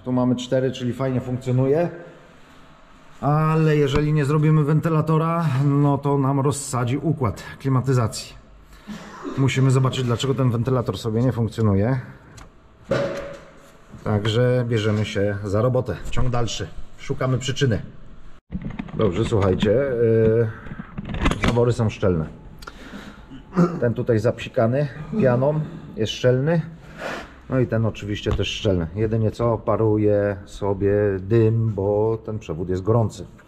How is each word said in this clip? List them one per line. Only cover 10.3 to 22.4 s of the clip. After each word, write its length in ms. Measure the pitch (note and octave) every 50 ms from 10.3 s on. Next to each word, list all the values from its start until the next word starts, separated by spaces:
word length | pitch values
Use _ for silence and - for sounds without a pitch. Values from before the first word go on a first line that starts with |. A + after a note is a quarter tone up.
| C3+
ten 160 | A#2+ C3 B2
wentylator 480 | A2 A#2 A#2 C3+ C3 B2+ A2 A2+ A2 -
sobie 240 | - A#2 G#2+ A2+ B2
nie 100 | C3 G#2+
funkcjonuje. 680 | A#2+ A#2 G#2 - - A2+ G#2+ G2 F#2+ G2+ A#2 C3+ B2+ - - - - - - - - - - - - - - - - - - - - - - - - - - - - - - - - - - - - - - - - -
Także 600 | G#2 G#2+ G#2 G2+ A2 G#2 A#2 B2 B2 B2 B2+ B2 A#2
bierzemy 360 | A#2+ A2 G#2 A2 G#2 G#2+ G#2+
się 320 | G2+ - G#2 G2 G#2 G#2 G2+ G#2
za 180 | G#2 F#2 G#2+ A2+
robotę. 340 | B2+ A#2+ B2+ - - F2+ D#2 - -
Ciąg 200 | - - A2+ B2
dalszy. 380 | A#2 A#2+ A#2 G#2 - - G#2 - - - - - - -
Szukamy 400 | - - C#3 - C3 C3 B2+ A#2
przyczyny. 440 | - - A#2 - C#3+ B2 G#2+ E2+ - - - - - - - - - - - - - - - - - - - - - - -
Dobrze, 300 | - A2 G2+ E2 F#2+ A2+
słuchajcie. 460 | - A#2 G2+ G2 F#2+ F#2 - G2+ G#2+
Yy, 760 | G#2 B2+ C#3+ C#3 B2+ A#2 A#2 A2+ A2+ A2+ A2+ A2 A2 A#2 A#2 A2 A2 - - - - - - - - - - - - - - - - - -
zawory 260 | - A#2+ A#2+ A#2+ B2 A2+
są 180 | - A#2 G#2+
szczelne. 360 | - - - G2 F2+ D#2+ D#2 D#2 - -